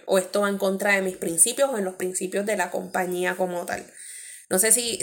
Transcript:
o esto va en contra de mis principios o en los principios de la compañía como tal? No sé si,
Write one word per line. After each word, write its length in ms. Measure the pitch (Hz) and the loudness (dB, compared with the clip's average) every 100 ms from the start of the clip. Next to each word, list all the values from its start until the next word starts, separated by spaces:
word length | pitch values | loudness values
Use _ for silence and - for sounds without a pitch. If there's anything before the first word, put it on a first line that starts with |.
| - | 0
o 100 | 190 | 2
esto 240 | 185 208 | 2 2
va 80 | 202 | 2
en 80 | 196 | 2
contra 380 | 196 190 202 196 | 0 0 2 2
de 80 | |
mis 140 | 190 185 | 2 -2
principios 520 | 185 165 233 247 277 | -2 2 2 4 2
o 60 | 226 | 2
en 80 | 190 | -2
los 100 | 185 | -4
principios 520 | 185 185 185 185 202 | -4 -4 -4 -2 0
de 100 | 208 | 0
la 140 | 180 | -2
compañía 640 | 185 185 190 180 180 180 185 | -4 -4 -2 -2 0 -2 0
como 280 | 185 175 175 | -2 -4 -6
tal? 180 | - - - - - - - - | -8 -10 -18 -18 -18 -18 -16 -2
No 60 | 185 | 2
sé 140 | 220 | 4
si, 260 | 247 233 214 | 4 2 2